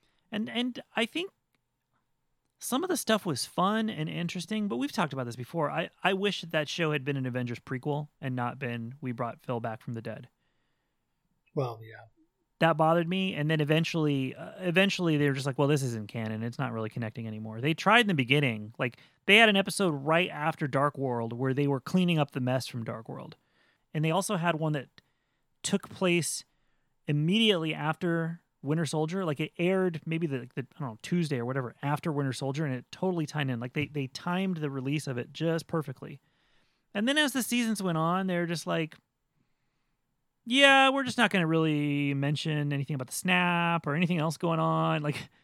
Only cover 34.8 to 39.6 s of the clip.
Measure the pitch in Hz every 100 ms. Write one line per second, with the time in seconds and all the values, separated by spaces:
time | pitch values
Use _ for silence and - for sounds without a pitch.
34.8 | 127 147 143 123 143 139 165 165 - 165
35.8 | 143 131 147 139 _ _ _ _ _ _
36.8 | _ 202 233 294 294 262 220 240 233 214
37.8 | 190 160 160 185 190 175 170 160 175 170
38.8 | 156 - _ _ _ _ _ _